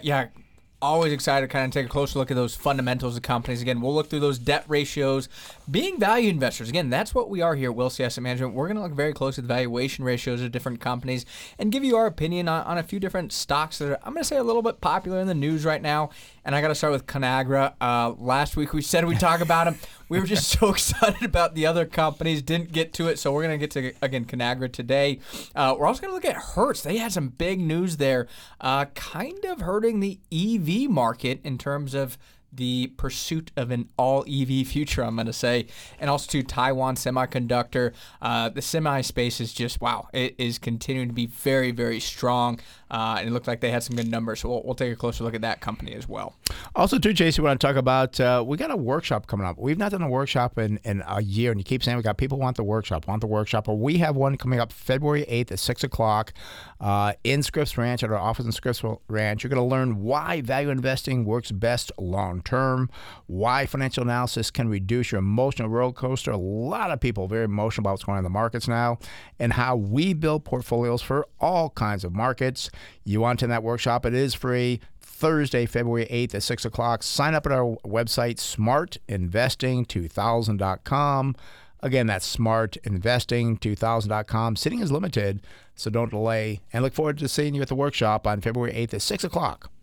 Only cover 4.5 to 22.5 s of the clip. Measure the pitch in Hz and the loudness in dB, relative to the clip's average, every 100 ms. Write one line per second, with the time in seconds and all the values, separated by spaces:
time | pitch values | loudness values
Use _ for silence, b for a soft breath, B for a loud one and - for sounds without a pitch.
4.5 | 147 - 147 139 151 135 135 131 B B | 0 0 0 0 0 0 0 -2 B B
5.5 | B B 147 370 349 202 240 220 160 127 | B B 0 0 2 4 4 4 2 0
6.5 | - 113 165 135 131 220 247 208 196 170 | -2 -4 -2 2 0 0 -2 -2 0 2
7.5 | 147 127 117 127 - 123 - 123 123 127 | 2 0 0 -2 0 -2 -2 -4 -2 -2
8.5 | 117 160 214 180 143 151 139 135 131 120 | -2 -2 -2 -4 -2 -2 0 -2 -2 -2
9.5 | 123 123 120 135 - 127 123 - 120 123 | 0 0 0 -2 -2 -2 0 -2 -2 -2
10.5 | 120 131 120 123 123 131 127 - B B | -4 -6 -4 -4 -4 -4 -4 -6 B B
11.5 | B 208 262 269 226 220 151 160 175 170 | B 0 2 4 4 4 2 -2 0 0
12.5 | 160 - 170 160 202 190 - 156 - - | 0 0 -2 -2 -4 -2 -4 -4 -4 0
13.5 | 143 156 - 143 139 - 320 302 277 233 | 0 0 -2 -4 -4 -4 -4 -2 0 2
14.5 | 226 226 - - 185 180 185 190 160 147 | 2 0 0 0 0 0 -2 0 2 2
15.5 | 160 156 156 151 151 151 B B B - | 2 2 0 0 0 0 B B B -2
16.5 | 139 156 147 151 139 - 143 127 131 131 | 0 2 2 2 0 -2 -2 2 2 2
17.5 | 135 135 - 123 120 117 - 123 131 143 | 2 2 2 2 2 2 0 0 2 2
18.5 | - 147 156 - 165 170 113 175 165 165 | 0 -2 -2 0 2 4 4 4 4 4
19.5 | 165 165 160 B B B 175 190 208 - | 4 4 0 B B B 0 2 2 2
20.5 | - 208 190 - - 226 - 233 175 165 | 4 4 4 0 4 4 4 2 2 2
21.5 | 160 156 170 160 - 156 143 160 151 135 | 4 2 4 2 2 2 2 0 0 0